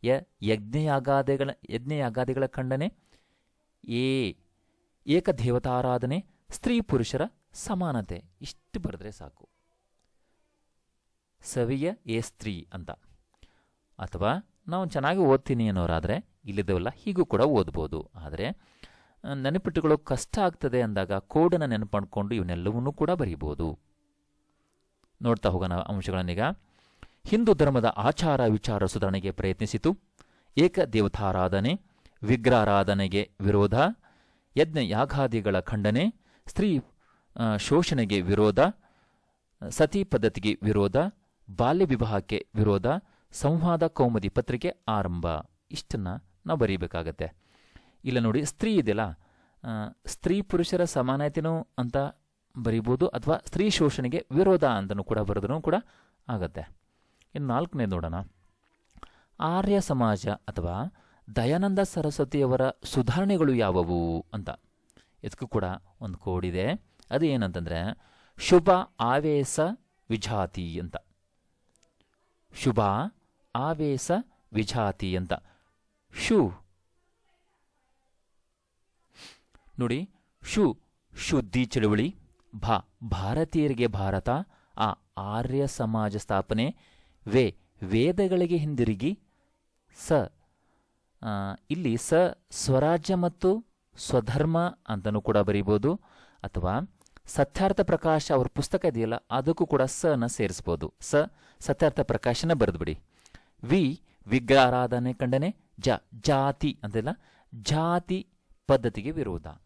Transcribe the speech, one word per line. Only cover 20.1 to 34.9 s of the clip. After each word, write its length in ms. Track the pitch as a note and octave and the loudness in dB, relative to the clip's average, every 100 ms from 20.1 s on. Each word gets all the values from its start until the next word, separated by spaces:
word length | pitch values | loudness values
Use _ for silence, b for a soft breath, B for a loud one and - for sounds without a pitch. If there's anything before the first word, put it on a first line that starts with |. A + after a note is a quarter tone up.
| C3 - - | -6 -4 0
ಆಗ್ತದೆ 440 | F#3+ F3 C#3+ B2 | 0 0 -2 0
ಅಂದಾಗ 300 | A#2 G2+ F#2+ | 0 -2 -2
ಕೋಡನ್ನ 520 | G2 - D3+ E3+ E3+ | -4 -2 2 4 4
ನೆನಪು 260 | D3 A2 G#2+ | 0 -2 -2
ಮಾಡ್ಕೊಂಡು 420 | G#2 G2 - G2+ | -4 -4 -4 -4
ಇವನ್ನೆಲ್ಲವನ್ನೂ 580 | A2+ F2 E2+ F#2 A2+ B2+ | -2 -2 -2 -2 -2 -4
ಕೂಡ 180 | D3 D#3 | -2 -2
ಬರೀಬೋದು. 680 | F3 A#2+ D#2 D2+ D2 E2 D2+ _ _ _ _ _ _ _ _ _ _ _ _ _ _ | 0 -2 -4 -6 -4 -4 -6 _ _ _ _ _ _ _ _ _ _ _ _ _ _
ನೋಡ್ತಾ 260 | A#2+ A#2 G#2+ | -2 0 0
ಹೋಗೋಣ 260 | F2+ F#2 | 0 -2
ಅಂಶಗಳನ್ನೀಗ. 680 | F2+ - G2+ F#2 F#2 F2+ F2 B2+ G3 b b b b b b | -4 -4 -6 -4 -4 -4 -2 -4 -4 b b b b b b
ಹಿಂದೂ 300 | - G#3+ A3+ | -2 0 4
ಧರ್ಮದ 400 | E3+ D3 C3 A2+ - | 4 4 4 2 2
ಆಚಾರ 500 | A2 D3 E3 C#3 A#2+ | 0 0 0 2 2
ವಿಚಾರ 400 | G#2+ - G#2 F#2+ | 2 0 0 0
ಸುಧಾರಣೆಗೆ 440 | A2+ F#2+ F#2+ F#2+ | 0 -2 -2 -4
ಪ್ರಯತ್ನಿಸಿತು. 680 | - G2 F#2 G#2+ G#2+ D#3+ G3 _ _ b b b - | -4 -2 -2 -4 -2 0 -2 _ _ b b b 2
ಏಕದೇವತಾರಾಧನೆ, 1200 | E3+ F#3+ D#3+ A2 G2+ - G2+ F#2 F#2 G2 A2 F#3 b b b b | 2 4 0 2 2 0 -2 2 2 2 0 -2 b b b b
ವಿಗ್ರಹಾರಾಧನೆಗೆ 1080 | G#2+ B2+ A#2 B2 G#2 G2+ G2 G2 F#2+ G2 G#2 _ | 0 2 4 4 6 4 4 2 2 0 -2 _
ವಿರೋಧ, 340 | G2+ G#2 G2+ A2 D#3+ A#3 b b b b b - | 2 4 4 4 2 0 b b b b b 0
ಯಜ್ಞ 220 | D#3+ D#3 | 2 2
ಯಾಗಾದಿಗಳ 760 | A2 | 0